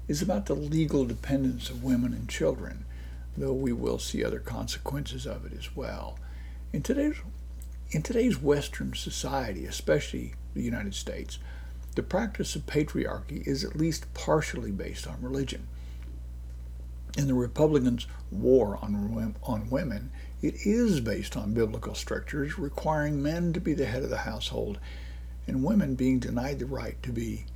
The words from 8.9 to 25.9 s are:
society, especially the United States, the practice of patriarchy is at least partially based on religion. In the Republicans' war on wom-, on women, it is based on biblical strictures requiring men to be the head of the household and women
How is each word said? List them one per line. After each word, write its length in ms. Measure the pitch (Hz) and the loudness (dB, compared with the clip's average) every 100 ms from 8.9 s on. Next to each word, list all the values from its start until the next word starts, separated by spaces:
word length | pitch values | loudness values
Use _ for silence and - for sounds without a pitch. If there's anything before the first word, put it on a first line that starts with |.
society, 720 | 123 - - - 139 120 95 - | -4 -4 -4 -2 0 -2 -4 -4
especially 680 | - - 151 - - 58 - - | -2 4 4 2 -4 -6 -8 -6
the 100 | - | -2
United 300 | 120 117 101 | 0 0 -2
States, 460 | 98 - - - - - - - - - - | -4 -6 -6 -6 -8 -10 -10 -10 -10 -6 -4
the 80 | |
practice 520 | - 185 226 - - 156 | 0 2 0 -2 -4 -4
of 100 | - | 0
patriarchy 800 | 147 151 147 - - - 151 - | 2 2 0 -2 -2 -6 -4 -2
is 200 | 139 - | -2 -2
at 100 | 151 | 0
least 380 | 165 151 - | 0 0 -6
partially 580 | - - 156 151 - 113 | -4 2 2 2 -4 -4
based 340 | 98 - - - | -4 -4 -6 -6
on 160 | - | -6
religion. 460 | 123 135 131 - - - - - - - - - - - - - - - - - | -2 -2 -2 -4 -8 -10 -10 -10 -10 -10 -10 -10 -10 -10 -10 -10 -10 -10 -4 2
In 100 | 139 | 4
the 60 | |
Republicans' 720 | 127 120 - 156 151 127 120 - - - | 4 4 6 8 8 6 4 0 -8 -6
war 480 | 95 123 131 104 98 | 2 8 10 8 2
on 320 | 107 104 101 | 0 0 0
wom-, 220 | 113 110 104 | 0 -2 -4
on 260 | - 110 107 | -2 -2 0
women, 420 | 135 170 101 127 - - - | 0 0 -2 -6 -8 -10 -4
it 240 | 147 - 208 | -2 0 2
is 360 | 226 233 156 | 4 6 4
based 340 | 110 101 101 - | 2 0 -2 -2
on 180 | 104 | 0
biblical 400 | 113 110 113 - | 4 2 2 -4
strictures 640 | - - - - - 143 - | -4 -4 -4 -2 -2 -2 -2
requiring 640 | 143 - 156 156 147 147 | -4 -2 2 2 2 2
men 300 | 143 170 175 | 2 2 2
to 80 | 165 | 2
be 140 | 175 | 2
the 120 | 139 127 | 2 2
head 160 | 127 | 0
of 80 | 135 | 0
the 100 | 113 | -2
household 600 | 110 110 - 117 110 - - - - - - - - | -2 -4 -4 -2 -4 -4 -8 -10 -10 -10 -10 -8 -2
and 160 | 131 | 0
women 340 | 143 214 143 | 4 4 4